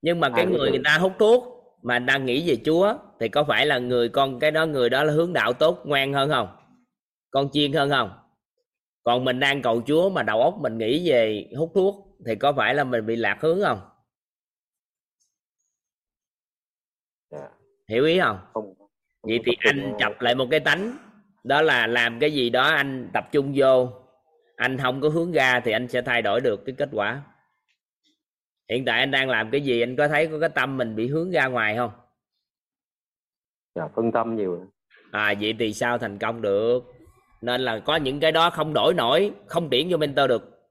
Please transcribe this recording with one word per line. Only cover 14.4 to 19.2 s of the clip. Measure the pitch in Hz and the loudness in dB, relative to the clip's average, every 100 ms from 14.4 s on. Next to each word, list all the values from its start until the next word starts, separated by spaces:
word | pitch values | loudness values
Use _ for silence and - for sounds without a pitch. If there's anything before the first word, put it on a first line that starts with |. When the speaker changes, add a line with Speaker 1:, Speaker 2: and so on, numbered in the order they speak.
| _ _ _ _ _ _ _ _ _ _ _ _ _ _ _ _ _ _ _ _ _ _ _ _ _ _ _ _ _ | _ _ _ _ _ _ _ _ _ _ _ _ _ _ _ _ _ _ _ _ _ _ _ _ _ _ _ _ _
Speaker 2:
Dạ. | 78 69 _ _ _ _ | -16 -16 _ _ _ _
Speaker 1:
Hiểu | 113 151 | 0 2
ý | 175 | 2
không? | 151 98 - | 0 -2 -8
Speaker 2:
Không, | 113 107 92 | -12 -12 -18
không | _ _ _ _ | _ _ _ _